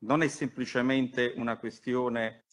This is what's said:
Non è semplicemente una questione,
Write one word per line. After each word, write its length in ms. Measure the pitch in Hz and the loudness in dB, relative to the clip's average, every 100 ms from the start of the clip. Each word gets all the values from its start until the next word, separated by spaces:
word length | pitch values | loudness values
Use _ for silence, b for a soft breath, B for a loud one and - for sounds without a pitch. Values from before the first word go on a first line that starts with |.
Non 180 | 110 151 | 0 2
è 60 | 156 | 2
semplicemente 1040 | - 139 - 123 127 127 135 127 123 120 127 | 0 -6 -4 -2 0 2 2 2 0 0 0
una 220 | 117 113 | -4 -4
questione, 840 | 113 - - 123 123 117 113 113 _ | -6 -8 -2 0 0 0 -2 -4 _